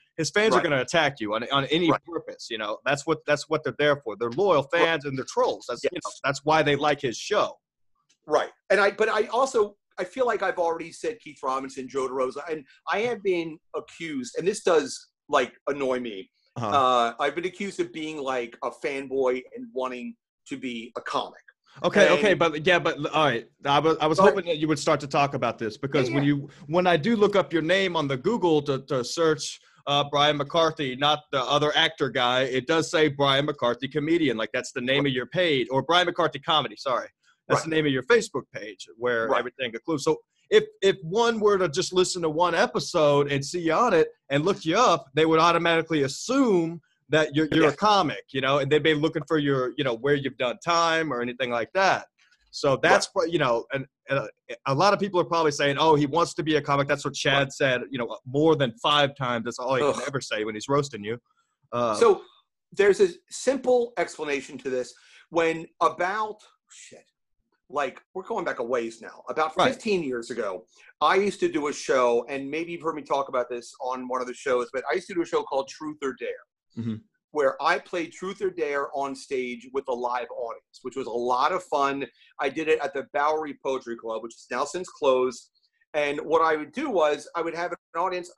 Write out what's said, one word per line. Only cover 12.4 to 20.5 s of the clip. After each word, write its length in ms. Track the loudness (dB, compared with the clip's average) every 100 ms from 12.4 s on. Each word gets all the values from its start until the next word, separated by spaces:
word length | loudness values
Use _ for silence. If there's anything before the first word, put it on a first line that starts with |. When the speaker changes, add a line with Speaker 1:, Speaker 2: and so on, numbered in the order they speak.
| -8
Speaker 2:
and 100 | -10 -10 _ -6
I 60 | -4
have 220 | -2 -4
been 360 | -2 -2 -4 -10 _
accused, 600 | -12 -12 -12 -8 -8 -8 -6
and 100 | -4
this 160 | -2
does, 460 | 2 2 0 -6 -16 _ -4
like, 240 | -2 -2 -4 -6
annoy 320 | -4 -2 -4
me. 300 | -6 -10 -14 _ _ -8
Speaker 1:
Uh-huh. 100 | -2
Speaker 2:
Uh, 460 | 2 4 4 2 0
I've 140 | -4
been 120 | -2 -6
accused 340 | -6 -6 -6
of 100 | -6
being, 280 | -6 -10 -8
like, 360 | -6 -4 -6 -8
a 80 | -10
fanboy 720 | -6 -6 -6 -4 0 0 0 -6 -14
and 120 | -12
wanting 420 | -6 -6 -6 -10 -12 _ _
to 100 | -14